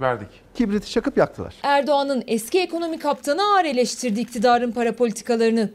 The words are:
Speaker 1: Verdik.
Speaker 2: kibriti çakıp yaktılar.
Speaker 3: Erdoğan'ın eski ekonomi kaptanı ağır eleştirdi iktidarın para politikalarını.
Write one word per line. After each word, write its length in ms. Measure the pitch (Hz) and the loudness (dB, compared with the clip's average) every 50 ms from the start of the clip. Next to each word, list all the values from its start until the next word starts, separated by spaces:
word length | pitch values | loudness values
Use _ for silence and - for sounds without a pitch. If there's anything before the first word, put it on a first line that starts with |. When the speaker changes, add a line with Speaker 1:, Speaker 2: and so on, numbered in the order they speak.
Speaker 1:
Verdik. 260 | 131 131 123 113 104 - - - - - - | -2 -2 0 -2 -6 -12 -16 -20 -20 -14 -4
Speaker 2:
kibriti 360 | - 247 208 202 208 196 - | -2 -2 0 0 -2 -4 -4
çakıp 260 | - 240 - 285 - - | -4 -4 -2 0 2 2
yaktılar. 380 | 165 135 - - 95 85 - - - | 2 2 0 -6 -12 -12 -12 -6 -2
Speaker 3:
Erdoğan'ın 600 | 277 285 277 277 262 294 277 277 277 277 247 - - | 0 2 2 2 2 2 2 2 0 -2 -4 -2 -2
eski 320 | 220 226 220 - - 381 | -4 -4 -2 0 0 0
ekonomi 400 | 359 349 330 339 339 330 320 320 | 0 0 -2 -4 -4 -6 -6 -4
kaptanı 420 | - 294 277 - - 277 285 339 403 | -2 -2 -4 -2 -2 -2 0 0 2
ağır 220 | 415 415 381 359 | 4 4 4 4
eleştirdi 540 | 311 269 247 247 - - - - 247 208 214 | 2 2 0 0 0 -2 -4 -4 -4 -2 -4
iktidarın 520 | 240 220 - 247 202 247 240 240 240 240 | -4 -6 -4 0 2 4 4 4 2 0
para 240 | 214 240 240 233 226 | -2 -2 -2 -2 0
politikalarını. 760 | 233 247 233 202 - - - 240 226 226 226 226 226 220 202 - | 0 0 -2 -2 -4 -4 -2 0 2 2 2 2 2 0 0 0